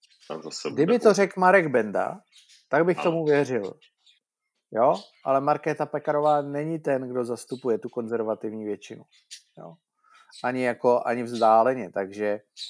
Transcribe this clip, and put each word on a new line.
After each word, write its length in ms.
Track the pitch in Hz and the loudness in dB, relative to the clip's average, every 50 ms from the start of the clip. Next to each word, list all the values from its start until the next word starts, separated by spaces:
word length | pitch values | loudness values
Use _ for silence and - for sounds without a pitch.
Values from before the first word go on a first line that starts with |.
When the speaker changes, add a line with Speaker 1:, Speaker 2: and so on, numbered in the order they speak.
| _ _ _ _ _ - | _ _ _ _ _ -12
Speaker 1:
a 120 | - - | -12 -12
zase 280 | - 80 - - - 151 | -12 -12 -14 -8 -8 -6
Speaker 2:
Kdyby 160 | 143 - 147 | 0 0 2
Speaker 1:
bude 140 | 175 240 240 | 2 2 4
Speaker 2:
to 140 | 226 220 196 | 4 4 4
řekl 260 | 185 202 185 - 190 | 4 2 0 0 2
Marek 280 | 185 185 190 196 170 151 | 4 6 6 6 4 4
Benda, 540 | 127 120 110 107 95 92 92 - - 196 _ _ _ - - _ - - _ - | 2 0 0 0 -2 -2 -2 -4 -6 -10 _ _ _ -20 -20 _ -20 -20 _ -2
tak 160 | - 147 170 | 0 0 2
bych 120 | 180 175 156 | 2 0 0
Speaker 1:
Ano. 60 | - | 0
Speaker 2:
tomu 220 | 180 160 165 160 | -2 -2 0 0
věřil. 480 | 151 147 143 143 123 131 113 101 92 - _ _ _ _ _ _ _ _ _ _ _ _ _ _ _ _ _ _ - | 2 2 2 2 0 -2 -4 -4 -6 -10 _ _ _ _ _ _ _ _ _ _ _ _ _ _ _ _ _ _ -8
Jo? 220 | - 107 120 143 170 196 - - _ _ - | -2 2 2 2 2 0 -4 -14 _ _ -4
Ale 180 | - 135 135 | 0 0 0
Markéta 440 | 139 147 151 143 - 160 151 - 156 | 2 0 -2 0 0 -4 -4 -4 -4
Pekarová 560 | 143 - 147 - - 147 147 147 151 151 147 | -4 -6 -6 -4 -2 -2 0 2 2 2 2
není 380 | 143 143 143 143 151 160 165 160 | 0 -2 -6 -6 -4 -4 -6 -6
ten, 300 | 156 156 139 127 131 123 | -2 -2 -2 -2 -2 -4
kdo 160 | 123 127 120 | -4 -4 -4
zastupuje 520 | 117 120 110 - - 131 123 - 127 113 101 | -4 -6 -8 -8 -12 -12 -6 -2 -2 -2 -2
tu 120 | - 120 | -2 -6
konzervativní 760 | - 123 117 110 117 113 110 110 110 - - 110 107 110 107 | -8 -8 -8 -4 -4 -4 -2 -2 -4 -4 -4 -8 -8 -8 -6
většinu. 380 | 104 101 95 - - 110 - - _ _ _ _ - - - _ _ _ - | -8 -8 -8 -10 -16 -18 -18 -20 _ _ _ _ -20 -20 -20 _ _ _ -20
Jo? 180 | - - 170 _ _ _ _ _ _ _ _ - _ _ - - - | -20 -20 -20 _ _ _ _ _ _ _ _ -20 _ _ -18 -6 -6
Ani 200 | 123 127 127 127 | -4 -2 0 -2
jako, 380 | 123 117 - - 127 120 120 - | -2 -2 0 2 4 4 4 2
ani 180 | - 117 123 120 | -2 -4 -4 -4
vzdáleně, 680 | 117 120 113 113 110 110 113 113 127 131 131 104 87 | -6 -2 2 4 6 8 8 6 4 2 -2 -4 -8
takže, 480 | - 98 98 95 101 107 107 104 104 107 - _ _ - - - | -6 -6 -6 -6 -6 -4 -2 -2 -2 -4 -6 _ _ -18 -18 -18